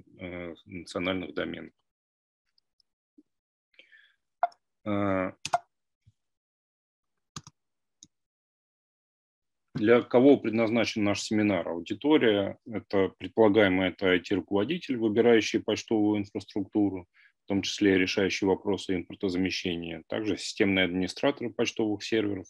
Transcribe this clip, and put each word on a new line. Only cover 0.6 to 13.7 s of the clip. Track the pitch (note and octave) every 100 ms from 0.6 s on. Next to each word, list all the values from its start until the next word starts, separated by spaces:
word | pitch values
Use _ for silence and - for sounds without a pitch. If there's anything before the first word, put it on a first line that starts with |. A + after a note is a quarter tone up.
| -
национальных | F#2 D#2 G2 F2+ F#2 D#2
доменах. | F2 E2+ E2 D#2+ _ _ _ _ _ _ _ _ _ _ _ _ _ _ _ _ _ _ _ _ - _ - _ _ _ _ - - _ _ G#2+
Э, | G2+ G2+ F#2+ F#2 - - - - _ _ _ _ _ _ _ _ _ _ _ _ _ _ _ _ - - _ _ _ _ _ - _ _ _ _ _ _ _ _ _ _ _ _ _ _ _ _
для | - G#2+ A#2+
кого | - B2 C#3 C3+
предназначен | A#2 A2 A2+ A#2 G#2 A2+
наш | G#2 G2+
семинар? | - G#2+ G#2 F#2 E2
Аудитория — | E2+ E2+ - C#3+ D#3 B2 G2+ G2 - -
это | G#2 - G2+ F#2+ -
предполагаемый | F#2+ - A2 G#2+ G2